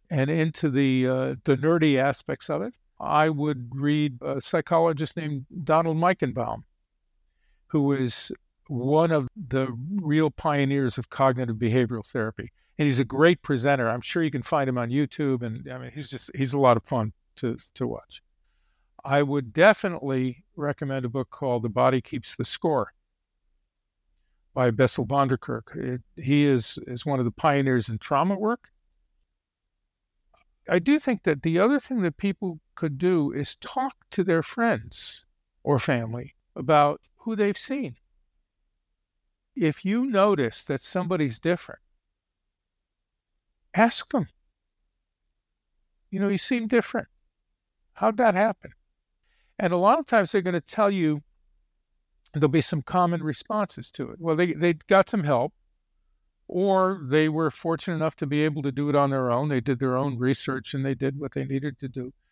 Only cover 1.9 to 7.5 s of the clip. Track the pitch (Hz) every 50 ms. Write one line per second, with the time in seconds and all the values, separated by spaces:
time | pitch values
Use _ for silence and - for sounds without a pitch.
1.9 | 143 131 131 139 135 - - - 143 - - - 156 151 190 233 247 _ _ _
2.9 | _ - - - 151 151 156 160 156 143 147 151 147 127 123 117 127 135 139 147
3.9 | 147 151 151 147 127 120 - 143 139 139 - - - 165 151 - 175 165 165 170
4.9 | 160 143 160 151 - - 165 151 151 135 131 - - 185 156 143 156 160 165 165
5.9 | 160 160 165 180 190 - - 131 104 127 113 113 113 113 - _ _ _ _ _
6.9 | _ _ _ _ _ _ _ _ _ _ _ _